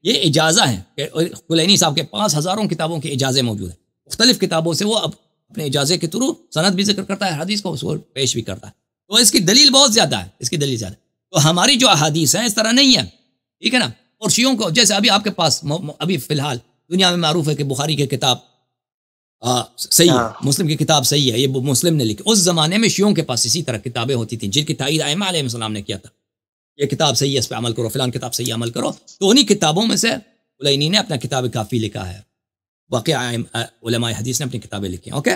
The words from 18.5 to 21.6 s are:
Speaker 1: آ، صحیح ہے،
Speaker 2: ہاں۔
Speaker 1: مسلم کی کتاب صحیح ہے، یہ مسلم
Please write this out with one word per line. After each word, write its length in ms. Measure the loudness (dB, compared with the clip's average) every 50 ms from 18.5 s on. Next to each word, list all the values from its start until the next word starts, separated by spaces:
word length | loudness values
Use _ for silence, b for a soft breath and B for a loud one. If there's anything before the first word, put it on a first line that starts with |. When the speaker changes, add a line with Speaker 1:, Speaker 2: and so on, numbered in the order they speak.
| _ _ _ _ _ _ _ _ _ _ _ _ _ _ _ _ _ _
Speaker 1:
آ، 220 | -2 0 0 0 -2 -6 _
صحیح 340 | -12 -6 0 2 4 6 6
ہے، 40 | 4
Speaker 2:
ہاں۔ 140 | 2 0 -2 -6 -4
Speaker 1:
مسلم 260 | -2 -2 0 0 0
کی 80 | -2 0
کتاب 300 | 0 2 2 2 2 2
صحیح 280 | 2 0 2 2 2 2
ہے، 60 | 2
یہ 80 | 0
مسلم 480 | 0 -2 -2